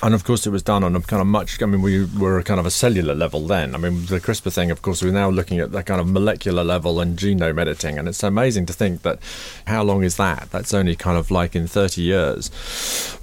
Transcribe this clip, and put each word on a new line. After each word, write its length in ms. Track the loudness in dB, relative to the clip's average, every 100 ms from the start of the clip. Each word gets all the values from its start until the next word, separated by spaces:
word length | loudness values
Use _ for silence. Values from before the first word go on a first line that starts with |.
And 120 | 2
of 100 | 2
course 220 | 2 0 0
it 40 |
was 140 | 0
done 200 | 2 2
on 120 | 2 0
a 60 |
kind 200 | 0 0
of 60 | 2
much, 340 | 2 0 -2
I 40 | 0
mean, 160 | 2
we 240 | 4 2 0
were 360 | 0 2 2
kind 160 | 2 0
of 60 | 0
a 60 |
cellular 440 | 2 2 2 0 0
level 300 | 0 -2 0
then. 260 | 0 0
I 40 | -2
mean, 280 | -2 -2 -2
the 140 | -2
crispr 320 | -2 -2 -2
thing, 200 | 0 0
of 100 | 0
course, 200 | -2 0
we're 100 | 0
now 180 | 2 2
looking 300 | 2 0 -2
at 120 | -2
that 140 | -4 -2
kind 160 | 0
of 60 | 2
molecular 560 | 2 2 0 0 0
level 360 | 2 0 0 0
and 180 | 0 0
genome 420 | 0 2 2 0
editing, 380 | -2 -2 -4 -4
and 100 | -6
it's 160 | -4
amazing 420 | 0 2 2 0 -2
to 60 |
think 300 | 0 -2 0
that 160 | -4 -4 -8 -14 -14 -12 -4
how 160 | 0
long 200 | 2 2
is 140 | 2 2
that? 320 | 0 0 -6
That's 220 | -8 -2
only 220 | 0 2 0
kind 220 | 0 0
of, 140 | 2
like, 240 | 0 0 -2
in 120 | 0
thirty 340 | 2 0 0
years 480 | 2 2 2 -2 -8 -10 -10 -8 -6 -6 -8 -2